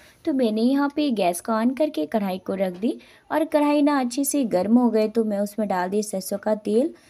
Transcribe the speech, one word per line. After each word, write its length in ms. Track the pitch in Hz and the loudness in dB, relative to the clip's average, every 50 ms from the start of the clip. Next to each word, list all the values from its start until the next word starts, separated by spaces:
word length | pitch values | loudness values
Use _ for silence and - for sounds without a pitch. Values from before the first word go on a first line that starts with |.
| - - - _ - | -20 -20 -20 _ -4
तो 80 | 330 302 | -2 0
मैंने 280 | 262 262 220 214 220 226 | 0 0 0 2 2 2
यहाँ 300 | 247 277 277 285 285 285 | 2 2 2 0 0 -2
पे 140 | - 302 294 240 | -2 -2 0 0
गैस 280 | 202 190 175 180 - | 0 0 0 0 -2
को 120 | - - 226 | -4 -4 -2
on 220 | 165 226 247 269 247 | 0 0 0 0 0
करके 280 | 311 302 302 320 302 | 0 -2 -2 -4 -4
कढ़ाई 320 | 294 - 220 202 190 185 190 | -2 -2 -2 -2 -2 -4 -6
को 140 | - - 196 | -6 -6 -4
रख 220 | 190 196 185 180 180 | -2 -2 -2 -2 -2
दी 180 | 196 254 339 - - - - - _ - | -4 -4 -4 -4 -10 -20 -20 -20 _ -4
और 140 | - 302 320 | -2 -2 0
कढ़ाई 360 | 311 - 302 294 294 294 302 294 | 0 2 2 2 2 4 4 4
ना 160 | 294 294 277 | 4 2 2
अच्छे 240 | 262 240 240 - 277 | 0 -2 -2 -4 -2
से 200 | 277 - 294 269 | -2 0 -2 0
गर्म 320 | 214 175 180 185 202 226 247 | 0 0 0 2 4 4 4
हो 120 | 247 233 | 4 4
गए 180 | 208 220 214 214 | 2 2 0 0
तो 160 | 214 233 226 | 0 0 0
मैं 140 | 214 208 196 | 0 -2 -2
उसमें 300 | 208 202 - - 214 196 | -4 -4 -4 -4 -4 -2
डाल 200 | 196 180 180 185 | -2 -2 -2 -2
दी 120 | 190 214 214 | -2 -2 -4
सरसों 360 | 208 - 190 185 - 202 196 | -4 -6 -8 -6 -6 -6 -4
का 160 | - 214 214 | -2 -2 -2
तेल 380 | 208 - 208 208 226 269 339 339 - _ | -2 -2 0 0 2 0 0 -2 -10 _